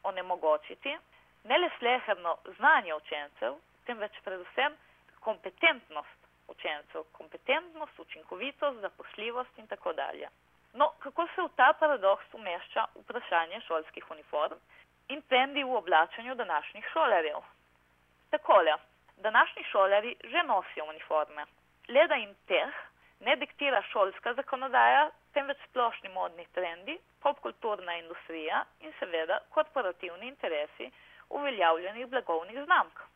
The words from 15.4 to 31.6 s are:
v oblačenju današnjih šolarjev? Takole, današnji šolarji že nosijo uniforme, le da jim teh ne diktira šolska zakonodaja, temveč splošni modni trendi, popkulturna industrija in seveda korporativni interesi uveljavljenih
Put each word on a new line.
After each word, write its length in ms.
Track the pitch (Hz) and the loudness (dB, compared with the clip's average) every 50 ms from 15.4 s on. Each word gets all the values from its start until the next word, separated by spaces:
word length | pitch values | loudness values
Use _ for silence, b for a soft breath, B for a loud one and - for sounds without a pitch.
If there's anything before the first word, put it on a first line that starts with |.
| 262 277 285 285 277 | 2 2 0 -2 -2
v 120 | 254 254 | -2 -2
oblačenju 600 | 220 165 175 175 156 165 170 - - 226 247 262 | -2 2 4 6 6 6 4 0 -8 -10 -8 -8
današnjih 500 | 240 226 185 165 143 147 - - 208 - - - | -6 -4 -4 -4 -4 -4 -6 -10 -12 -10 -4 0
šolarjev? 460 | 320 320 262 202 175 160 151 151 - - - _ _ _ _ _ _ _ _ _ _ _ _ _ _ _ _ | 2 2 4 4 4 2 0 -4 -8 -12 -14 _ _ _ _ _ _ _ _ _ _ _ _ _ _ _ _
Takole, 460 | - 302 - - 285 196 170 156 151 165 - _ _ _ _ _ _ - | -4 0 6 8 8 8 8 6 4 2 -2 _ _ _ _ _ _ -6
današnji 460 | 190 214 214 240 277 - - - - | -2 2 6 6 6 4 2 -6 -8
šolarji 520 | - - 208 190 196 196 208 214 240 - - - | -2 2 4 4 6 4 4 2 0 -6 -10 -10
že 200 | 190 233 226 330 | -2 0 0 2
nosijo 420 | 277 226 190 - - - - 151 | 2 0 0 -2 -4 -6 -10 -10
uniforme, 600 | 156 156 156 - - 156 156 151 - 151 151 147 - _ _ _ _ _ _ _ - | -10 -10 -12 -4 -2 0 0 0 -2 -4 -10 -14 -14 _ _ _ _ _ _ _ 2
le 200 | 240 269 330 339 | 6 6 6 6
da 80 | 302 | 4
jim 200 | 254 214 202 196 _ _ - | 0 -4 -6 -12 _ _ 0
teh 260 | 196 156 170 269 - - - - b b b b b _ | 2 2 2 0 -4 -10 -14 -16 b b b b b _
ne 160 | 196 226 294 | 0 0 0
diktira 460 | - 294 - - - 285 277 254 208 | 0 0 -4 -6 -4 -2 0 0 0
šolska 520 | - - - 226 190 190 185 - - 233 240 | 0 0 0 2 2 2 0 -2 -6 -6 -4
zakonodaja, 760 | 247 269 - - 254 262 269 240 247 233 233 247 269 302 302 - _ _ _ - | -4 -6 -6 -6 -6 -4 0 4 4 6 6 6 6 4 2 0 _ _ _ -4
temveč 240 | 294 277 277 277 - - - | -4 -2 -2 -6 -8 -12 -8
splošni 400 | - 254 240 226 220 - - 196 | -2 -2 0 0 -2 -6 -10 -10
modni 360 | 185 185 180 175 170 170 165 - - | -6 -6 -6 -6 -6 -10 -18 -10 -6
trendi, 440 | 180 180 170 165 170 190 226 320 370 _ _ _ _ | -4 -4 -4 -6 -8 -10 -12 -12 -12 _ _ _ _
popkulturna 760 | - 285 285 - - 233 - _ - 226 208 202 185 175 170 | -2 -2 -2 -2 -4 -10 -10 _ -6 -4 -4 -4 -6 -6 -8
industrija 680 | 170 165 165 165 - - - 165 165 156 156 196 254 247 - _ _ | -8 -8 -12 -14 -14 -12 -12 -10 -8 -6 -2 -2 -2 -4 -4 _ _
in 140 | - 311 - - | -18 -18 -12 -10
seveda 380 | - 185 165 160 160 165 - - - _ | -8 -4 -4 -2 -2 -2 -2 -4 -4 _
korporativni 800 | - 311 302 - - 269 226 185 170 - - 170 170 180 214 254 | 0 0 0 0 -2 -4 -4 -4 -6 -8 -10 -12 -12 -12 -14 -16
interesi 640 | 285 - - 196 160 147 151 156 - - - B B B B B B B B - | -12 -8 -6 -4 -4 -4 -4 -6 -10 -14 -16 B B B B B B B B -10
uveljavljenih 760 | - 285 285 285 247 202 | -8 -6 -4 -4 0 2